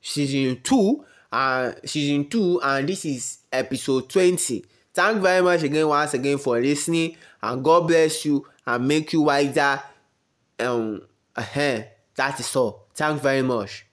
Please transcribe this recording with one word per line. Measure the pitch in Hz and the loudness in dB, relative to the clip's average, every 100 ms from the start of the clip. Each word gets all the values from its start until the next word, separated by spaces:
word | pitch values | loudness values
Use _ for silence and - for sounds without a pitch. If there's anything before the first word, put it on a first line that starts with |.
season | - - 143 139 135 127 | -8 -4 -2 0 -2 -2
two, | - 262 196 285 - _ _ | 2 2 4 0 -6 _ _
uh, | 113 135 131 127 - 147 | -2 0 0 -2 -6 -8
season | 156 143 143 143 | -4 0 0 -2
two, | 226 185 175 | 0 0 0
and | 139 139 139 | 0 0 -2
this | 185 160 | -4 -6
is | 131 - - _ | -6 -8 -12 _
episode | 127 131 135 - 131 123 | -4 -4 -6 -2 -2 0
twenty. | 196 180 180 - 113 - _ _ - | 2 4 2 -2 -6 -8 _ _ 0
Thank | 185 220 | 0 2
you | |
very | 185 185 | 2 4
much | 180 175 | 4 2
again, | 151 151 156 | 0 0 2
once | 147 147 135 | 2 0 -2
again, | 139 139 | -2 -2
for | 135 117 | 0 0
listening, | 131 143 - 165 165 165 - _ | 0 0 0 -2 -2 -6 -20 _
and | 104 123 | -8 -2
God | 135 170 165 | 4 4 6
bless | 165 160 160 151 | 4 4 0 -2
you | 143 - _ - | -2 -2 _ -4
and | 120 127 | -2 2
make | 151 156 | 0 0
you | 165 | 0
wiser. | 147 143 143 135 143 135 - - _ _ _ _ _ _ | 2 2 2 2 2 0 -6 -20 _ _ _ _ _ _
Um, | 120 120 110 101 - _ _ - | -4 -2 -4 -8 -12 _ _ -12
uh-huh, | 113 143 143 117 107 _ _ - | -8 -2 -2 -2 -6 _ _ -4
that | 135 139 | -4 -4
is | - 139 | -4 0
all. | 120 101 _ - | -2 -4 _ -4
Thank | 151 151 | -2 0
you | |
very | 135 135 | 0 0
much. | 131 120 98 - - | 0 -2 -4 -12 -20